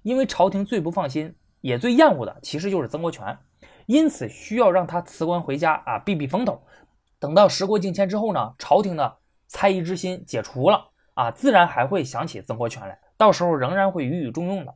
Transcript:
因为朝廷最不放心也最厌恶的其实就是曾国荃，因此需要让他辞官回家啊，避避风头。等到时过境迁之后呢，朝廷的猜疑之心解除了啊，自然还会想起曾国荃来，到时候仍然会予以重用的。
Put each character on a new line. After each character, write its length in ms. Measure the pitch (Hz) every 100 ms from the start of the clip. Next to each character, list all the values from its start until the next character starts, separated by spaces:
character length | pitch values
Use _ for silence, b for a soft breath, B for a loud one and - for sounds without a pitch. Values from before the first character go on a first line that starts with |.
因 160 | 208 254
为 80 | 269
朝 240 | - 185
廷 160 | 196 196
最 160 | 226
不 100 | 160
放 180 | 170 151
心 240 | 147 156 - _ _
也 160 | 131 123
最 160 | 240
厌 200 | 247 311
恶 120 | 160 104
的 100 | -
其 180 | - 147
实 100 | 196
就 120 | 185
是 60 | 123
曾 140 | 151
国 80 | 165
荃， 280 | - 101 - _ _ b b -
因 240 | 269 320
此 180 | - 110
需 300 | - - 220
要 120 | 214
让 160 | 180 175
他 160 | 170
辞 240 | 170 - 165
官 160 | 175
回 140 | 165 139
家 240 | 160 156 -
啊， 140 | 110
避 160 | - 175
避 120 | 135
风 160 | 185
头。 180 | 254 131 b b b _ _ _
等 160 | 143 165
到 140 | 202
时 160 | - 190
过 120 | 214
境 160 | 190
迁 140 | 175 196
之 100 | 208
后 140 | 202
呢， 240 | 165 110 -
朝 240 | - 180
廷 140 | 202 160
的 220 | 127 _ _ _ _
猜 220 | - 196
疑 120 | 190
之 160 | 165 185
心 260 | 185 185 -
解 160 | 117
除 280 | 104 127 147
了 200 | 208 - _ _ -
啊， 140 | 117
自 220 | - 277
然 160 | 202 175
还 180 | - 131
会 160 | 196
想 240 | 131 117 165
起 160 | 98
曾 160 | - 113
国 120 | 117
荃 180 | 123 98
来， 100 | - _ _
到 120 | 214
时 140 | -
候 100 | 180
仍 220 | 156 127 190
然 160 | 196
会 140 | 185 127
予 200 | 175 131
以 60 |
重 160 | 147 175
用 160 | 196
的。 100 | 127